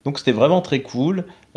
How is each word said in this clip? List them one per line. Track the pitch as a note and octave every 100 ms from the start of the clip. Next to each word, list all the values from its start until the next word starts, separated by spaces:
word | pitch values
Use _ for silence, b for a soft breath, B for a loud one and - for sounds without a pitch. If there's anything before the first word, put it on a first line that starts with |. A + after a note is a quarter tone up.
| C#3+
Donc | C#3+
c'était | -
vraiment | G#2+ C#3 F3+
très | F3+ C3+
cool, | - A#2+ C#3+ F#3+ F3+ B B